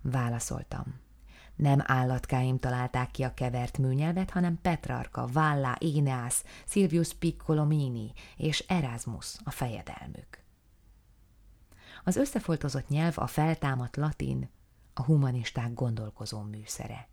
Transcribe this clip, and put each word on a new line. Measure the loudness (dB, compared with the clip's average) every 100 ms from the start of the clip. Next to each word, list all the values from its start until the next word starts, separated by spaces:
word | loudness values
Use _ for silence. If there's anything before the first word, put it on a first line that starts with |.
Válaszoltam. | 0 0 0 -2 -4 -6 -6 -8 -8 -10 -16 -20 -20 -20 -20 0
Nem | 4 4
állatkáim | 4 2 4 0 0 0 2 0
találták | 0 -2 -2 -2 -4
ki | -2
a | -4
kevert | 0 -2 0 -4 0
műnyelvet, | 2 2 2 0 0
hanem | 2 2 2
Petrarka, | 2 0 -2 -4 -4 -4 0
Valla, | 2 4 4 0 0
Éneász, | 0 4 2 2 0 -2 -4 -16 -2
Silvius | 4 4 4 2
Piccolomini | 0 -2 -2 0 2 4 4 2 -2 -6 -12 -18 -4
és | -2 -2 0
Erasmus | 0 0 -4 -6 -8 -8 -10
a | -8
fejedelmük. | -4 -4 -4 -10 -12 -12 -14 -16 -20 -20 _ _ _ -20 -20 _ -20 -20 -20 -20 -20 -20 -20 -20 -6
Az | 0 2
összefoltozott | 2 0 0 0 0 -2 0
nyelv, | 2 2 2
a | -2
feltámadt | 2 2 2 0 0 -2 -2
latin, | -2 0 -2 -2 -4 -12 _ _ -18
a | -6
humanisták | 4 4 4 0 -4 -4 -4
gondolkozó | -2 -2 -2 -6 -10 -10 -8
műszere. | -8 -10 -10 -10 -8 -10 -14